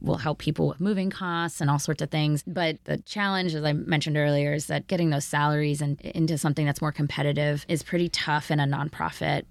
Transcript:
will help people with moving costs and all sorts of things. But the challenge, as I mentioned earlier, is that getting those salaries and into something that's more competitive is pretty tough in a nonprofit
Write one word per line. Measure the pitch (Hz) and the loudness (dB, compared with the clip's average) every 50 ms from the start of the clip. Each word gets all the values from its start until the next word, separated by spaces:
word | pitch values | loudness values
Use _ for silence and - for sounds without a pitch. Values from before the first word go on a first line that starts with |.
will | - - - | -2 -2 -2
help | 147 - 151 147 - | 0 0 -2 -4 -2
people | - 165 151 - 156 147 | -2 -2 0 2 2 0
with | - - | 0 0
moving | 175 208 214 190 185 190 | 0 0 0 0 0 -2
costs | - - 190 180 170 170 170 165 - - | -4 -4 -4 -4 -2 -2 -2 -4 -2 0
and | 160 139 | 0 2
all | 143 143 | 2 2
sorts | - - 151 - | 0 -2 -2 -2
of | 160 147 | -2 -2
things. | - 156 151 151 151 143 - | 0 0 2 2 2 0 -2
But | - 165 185 170 160 151 - - | -4 -2 0 0 0 0 -2 -4
the | 151 - - | -4 -4 -4
challenge, | - - - 214 202 196 190 185 180 175 156 | -4 -6 -4 -2 -2 0 0 0 0 0 0
as | 151 151 | 0 0
I | 151 147 | 0 0
mentioned | 151 - - 160 147 - 160 147 | 0 0 0 0 0 2 0 2
earlier, | 151 147 147 143 143 143 147 147 | 2 4 4 4 4 2 2 0
is | 147 143 | -2 -2
that | - 151 143 - | -2 -4 -4 -2
getting | - 190 175 170 160 | -2 0 2 2 2
those | 147 143 139 | 2 0 0
salaries | - - 147 147 147 151 151 151 147 147 143 147 | 0 0 2 2 4 2 2 2 0 0 0 0
and | 143 143 143 | -2 -2 -4
into | - - - 170 160 160 165 147 | -6 -6 0 0 2 2 2 0
something | - 151 143 160 151 | 0 0 0 2 2
that's | 143 143 - | 0 0 0
more | 156 151 - | -2 -2 -2
competitive | - 147 139 - - 139 147 143 143 147 147 147 143 - - | -2 -2 -2 -2 0 0 0 0 2 2 0 0 -2 -2 -2
is | 175 147 - | -2 -2 -2
pretty | - 185 175 175 165 | -2 0 0 0 0
tough | - - - - 147 151 - - | 0 -2 0 0 0 0 0 0
in | 156 147 | 2 2
a | 143 | 2
nonprofit | 139 143 139 147 147 - - 156 160 - - 156 151 143 - - - | 2 2 0 -2 -4 -4 -4 -4 -4 -4 -2 -2 0 0 -2 -2 -6